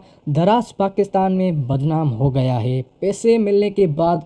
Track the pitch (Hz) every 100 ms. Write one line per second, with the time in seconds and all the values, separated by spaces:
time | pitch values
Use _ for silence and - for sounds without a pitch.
0 | - _ 151 147 175 233 - - 196 202
1 | 196 190 190 185 185 151 123 143 151 160
2 | 151 113 135 131 127 123 123 131 - _
3 | 185 202 226 233 202 202 208 202 180 147
4 | 170 165